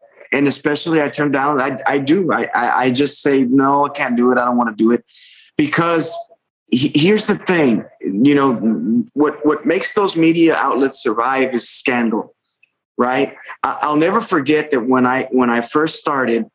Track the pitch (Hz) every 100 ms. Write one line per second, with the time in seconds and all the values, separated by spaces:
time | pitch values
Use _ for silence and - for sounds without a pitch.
0 | _ _ - 131 143 131 156 147 170 160
1 | 143 123 147 139 139 147 135 131 - 143
2 | 135 175 170 110 117 - 120 92 131 123
3 | 143 - 147 139 123 135 139 143 143 -
4 | 139 120 123 123 123 123 120 107 110 120
5 | - - - - - - 147 - 170 170
6 | 156 - - _ _ _ _ 123 139 151
7 | 160 214 208 208 - 170 143 104 - _
8 | - 98 135 143 135 113 104 104 85 117
9 | 110 135 147 - 147 147 135 170 175 -
10 | 196 165 165 165 165 85 131 117 135 -
11 | - 107 120 135 127 120 - - - 123
12 | 113 107 95 _ _ _ _ _ _ -
13 | 123 131 - - - - - - 143 151
14 | 165 214 220 175 135 151 151 131 117 127
15 | 127 131 131 127 123 120 117 151 160 -
16 | - 143 123 117 110